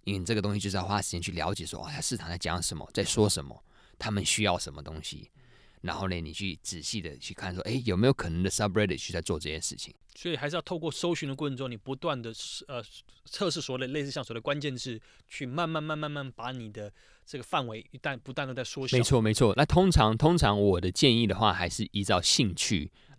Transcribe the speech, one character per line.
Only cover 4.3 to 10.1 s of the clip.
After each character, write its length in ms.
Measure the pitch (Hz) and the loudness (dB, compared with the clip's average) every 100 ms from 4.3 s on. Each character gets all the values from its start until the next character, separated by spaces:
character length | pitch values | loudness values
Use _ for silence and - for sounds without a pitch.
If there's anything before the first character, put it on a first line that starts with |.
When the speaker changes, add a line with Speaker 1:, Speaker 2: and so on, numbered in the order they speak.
| - | 2
Speaker 1:
要 140 | 104 90 | 2 2
什 140 | - | -2
么 100 | 73 | -10
东 180 | 76 80 | -10 -10
西。 260 | - 76 - _ - - - _ | -10 -12 -16 _ -20 -20 -20 _
然 120 | 87 | -6
后 140 | 82 95 | -2 -2
呢， 100 | 87 | -2
你 140 | 76 | -4
去 260 | 80 98 78 | -6 -6 -6
仔 180 | - 85 | -8 -8
细 220 | 76 107 | -6 -6
的 120 | 82 67 | -6 -10
去 160 | - | -12
看 200 | - 95 | -8 -6
说， 80 | 90 | -6
诶， 180 | - 127 | -4 -2
有 100 | 123 | 0
没 120 | 90 123 | 4 4
有 60 | |
可 180 | 135 87 | 4 -2
能 120 | 82 | 0
的 80 | 92 | 0
subreddit 460 | - 104 92 101 71 | 0 0 2 2 0
去 160 | - | -6
在 80 | 87 | -6
做 180 | 80 80 | -4 -4
这 120 | 76 | -4
件 100 | 78 | -6
事 160 | - - | -6 -8
情。 180 | - - _ | -14 -16 _